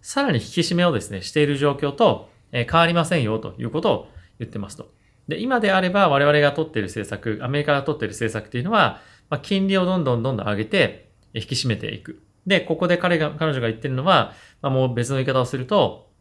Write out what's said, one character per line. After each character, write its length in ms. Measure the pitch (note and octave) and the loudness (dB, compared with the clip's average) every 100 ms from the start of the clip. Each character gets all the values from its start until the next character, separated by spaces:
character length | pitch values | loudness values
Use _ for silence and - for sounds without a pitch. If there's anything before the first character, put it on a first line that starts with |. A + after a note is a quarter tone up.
さ 220 | - - | -6 -2
ら 80 | C#4 | 0
に 60 | C#3 | 0
引 80 | - | -2
き 160 | - | -4
締 140 | E3 F3 | 0 2
め 100 | F3 | 2
を 60 | |
で 100 | B2+ | 0
す 100 | - | -4
ね、 100 | G2 | -10
し 100 | F#2+ | -4
て 120 | D3+ | 0
い 40 | D3 | 0
る 100 | C#3 | 2
状 160 | C#3+ | 0
況 180 | C#3+ C#3+ | 0 -4
と、 380 | C#3 A3 G2 - _ _ | 2 4 4 -4 _ _
え 100 | B2+ | -6
ー、 100 | A#2 | 0
変 80 | E3 | 4
わ 80 | E3 | 4
り 60 | |
ま 100 | E3+ | 2
せ 140 | E3 F3 | 0 0
ん 60 | |
よ 160 | A2 A2 | 0 -2
と 140 | - F#2 | -6 -8
い 60 | A#2+ | -6
う 40 | |
こ 120 | D3 | -2
と 100 | G#3 | 0
を 160 | C3 - - - _ | 0 -2 -20 -20 _
言 80 | A2+ | -12
っ 40 | |
て 60 | G#2+ | -10
ま 120 | F#2+ | -12
す 80 | - | -14
と。 140 | - _ _ _ - | -18 _ _ _ -8
で、 120 | D3+ | -6
今 200 | A#3 B3+ | -2 0
で 120 | G#3+ | 2
あ 80 | F#3+ | 2
れ 100 | F#3 | 2
ば 200 | G3 F#3 | 2 4
我 160 | C#3 C#3+ | 4 4
々 140 | D3 | 4
が 120 | C#3+ | 4
取 160 | C#3+ D#3 | 2 -4
っ 40 | |
て 80 | - | -4
い 20 | |
る 80 | F#2+ | -4
政 180 | A2+ G2+ | -6 -8
策、 320 | G#2 - G#2+ | -6 -6 -4
ア 60 | B2+ | -2
メ 120 | C#3+ | -2
リ 60 | D3 | 0
カ 80 | |
が 100 | C#3+ | 0
取 120 | C#3 D3 | 0 -4
っ 40 | |
て 60 | G#2 | -6
い 20 | |
る 40 | |
政 180 | F#2+ A#2 | -4 -4
策 160 | A2 - | -4 -6
っ 20 | |
て 80 | B2 | -6
い 40 | |
う 20 | |
の 80 | D3+ | -2
は、 280 | A3 C3+ - - - _ | 2 2 0 -18 -20 _
ま 80 | D3 | -8
あ、 20 | |
金 280 | - G3 F#3+ | -2 -2 2
利 100 | G3 | 2
を 80 | F3+ | 2
ど 120 | F#3 | 0
ん 60 | |
ど 140 | C#3+ A#2+ | 0 0
ん 60 | |
ど 100 | A#2+ | 0
ん 40 | A#2 | -2
ど 60 | |
ん 40 | G2+ | -2
上 80 | G2+ | -2
げ 100 | A2+ | 0
て、 440 | G3 C3+ - _ _ _ | 2 2 0 _ _ _
え 60 | A#2+ | -12
ー、 20 | |
引 60 | - | -6
き 80 | B2+ | -4
締 140 | B2+ | -2
め 80 | G#2+ | -2
て 160 | G#2+ | -4
い 80 | G#2+ | -10
く。 200 | - - _ _ - | -14 -18 _ _ 0
で、 140 | F#3 | 0
こ 160 | - - | 0 -2
こ 120 | F3 | 0
で 100 | F3 | 0
彼 200 | F3+ E3+ | 2 0
が、 140 | D3+ | 0
彼 200 | D3 D#3+ | -2 -2
女 100 | C3+ | 0
が 80 | A#2 | -2
言 80 | A2+ | -2
っ 40 | |
て 60 | C#3+ | -4
る 60 | |
の 100 | C3 | -2
は、 300 | D#3 F3 G#2+ - - _ | 4 4 4 -6 -20 _
ま 80 | C#3+ | -2
あ、 20 | |
も 140 | C3 C3 | 0 0
う 60 | |
別 160 | A#2+ A#2+ | 0 -2
の 60 | C3+ | -2
言 80 | |
い 20 | C3 | 0
方 140 | C3 | 0
を 60 | B2 | 0
す 120 | C3 | -4
る 80 | B2+ | 0
と 460 | G#3 A2+ - _ _ | 2 2 -2 _ _